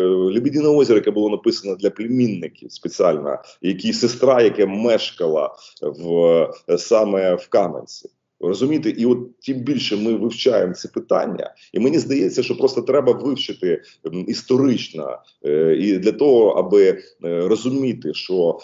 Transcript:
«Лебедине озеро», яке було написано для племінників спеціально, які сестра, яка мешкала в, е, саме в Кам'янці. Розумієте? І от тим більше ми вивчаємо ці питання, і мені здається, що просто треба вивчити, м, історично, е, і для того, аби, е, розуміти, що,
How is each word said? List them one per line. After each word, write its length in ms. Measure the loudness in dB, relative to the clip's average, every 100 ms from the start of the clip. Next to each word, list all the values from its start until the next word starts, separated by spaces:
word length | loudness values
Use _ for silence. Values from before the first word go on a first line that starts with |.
| 2
«Лебедине 600 | 2 2 0 0 0 2
озеро», 300 | 4 4 4
яке 120 | 2
було 200 | 0 0
написано 460 | 0 -2 -2 -4 -2
для 140 | -2
племінників 840 | -4 -2 0 0 -2 -10 -14 -20
спеціально, 680 | -12 -8 0 0 0 -4 -8 -10 _
які 300 | -6 -4 -4
сестра, 500 | -2 -2 2 4 6
яка 240 | 4 4 0
мешкала 880 | 0 0 0 -2 -4 -2 0 -2 -8 -20 _
в, 280 | -10 -8 -2 2 4 4 2 -4 -2
е, 100 | -2
саме 560 | 2 2 2 0 0
в 140 | -2 0
Кам'янці. 640 | 0 0 -6 -14 -20 -20 _ _ _
Розумієте? 480 | -6 -2 -2 -2 -2
І 160 | 0 0
от 340 | 0 -4 _
тим 200 | -8 -6
більше 360 | -4 -4 -4 -4
ми 180 | -2
вивчаємо 600 | -2 -4 -2 2 2 0
ці 140 | -4 -10
питання, 640 | -8 -2 0 -2 -6 -10 -14 _
і 80 | -2
мені 180 | 0 0
здається, 440 | 0 0 0 -2
що 140 | -4 0
просто 260 | 0 0
треба 300 | 0 2 2
вивчити, 680 | 0 -2 -4 -6 -6 -4 -4 -6 _ -10
м, 180 | -8 -6
історично, 880 | -6 0 2 2 0 -4 -10 -10 -12 _ _ -2
е, 300 | 2 2 2
і 220 | 0 0
для 140 | 0
того, 360 | 2 4 6 4
аби, 400 | 2 2 4 4
е, 600 | 2 -6 _ -6 -2 0
розуміти, 680 | -2 -2 -2 -4 -4 -8
що, 440 | -8 -4 0 0 -2